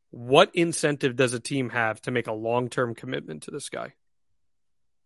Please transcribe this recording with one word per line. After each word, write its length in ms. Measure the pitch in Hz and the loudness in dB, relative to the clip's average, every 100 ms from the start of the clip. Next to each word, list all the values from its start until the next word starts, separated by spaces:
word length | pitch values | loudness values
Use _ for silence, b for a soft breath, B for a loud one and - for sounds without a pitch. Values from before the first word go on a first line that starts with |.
| _ | _
what 400 | 123 120 143 196 | -12 4 6 6
incentive 600 | 175 170 - 156 143 143 120 | 4 0 2 0 2 0 2
does 180 | 127 | 2
a 60 | 123 | 0
team 300 | - 139 123 | -4 -4 -2
have 320 | 120 113 107 | 0 0 -2
to 80 | - | -2
make 160 | 123 117 | -2 -2
a 40 | |
long-term 600 | 110 113 120 127 - 120 113 | -4 0 0 0 -2 -2 -4
commitment 480 | 127 139 - 78 | -6 -8 -8 -12
to 80 | - | -10
this 180 | - - | -12 -10
guy? 240 | - 62 - _ _ _ _ _ _ _ _ _ _ | -10 -10 -14 _ _ _ _ _ _ _ _ _ _